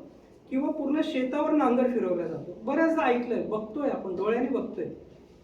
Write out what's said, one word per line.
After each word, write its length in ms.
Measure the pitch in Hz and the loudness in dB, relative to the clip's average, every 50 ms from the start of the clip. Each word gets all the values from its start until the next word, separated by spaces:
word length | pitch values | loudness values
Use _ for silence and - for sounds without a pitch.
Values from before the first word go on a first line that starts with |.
| - - - - - - - - - - | -14 -16 -20 -20 -20 -20 -20 -20 -10 -4
किंवा 200 | 262 269 294 311 | -2 0 0 0
पूर्ण 320 | 311 302 277 269 294 311 320 | 0 -2 -2 0 2 2 0
शेतावर 480 | - - 254 254 254 294 294 311 320 | 0 0 0 0 0 0 0 2 2
नांगर 400 | 311 294 269 247 240 247 247 247 240 | 4 4 4 4 4 4 4 2 2
फिरवला 340 | 220 185 180 175 170 170 | 2 0 0 0 0 -2
जातो. 320 | 160 156 - - 175 175 - - | -4 -6 -8 -10 -10 -12 -8 -6
बऱ्याचदा 400 | 247 294 330 330 320 302 320 311 | -2 2 2 4 4 4 4 2
ऐकलंय, 400 | 262 247 240 240 240 226 185 - | 2 2 2 0 -2 -2 -2 -2
बघतोय 460 | - 214 214 214 - - 302 277 254 | -2 -4 -4 -4 -6 -6 -2 -2 -2
आपण, 260 | 196 - - 190 180 | -2 -2 -4 -6 -4
डोळ्यांनी 340 | 175 196 214 233 247 262 - | -2 0 0 0 0 0 0
बघतोय. 360 | 262 214 - - - - 151 - - - - - - - - - - - | 0 -2 -4 -4 -6 -6 -8 -8 -8 -12 -16 -20 -20 -20 -20 -20 -20 -20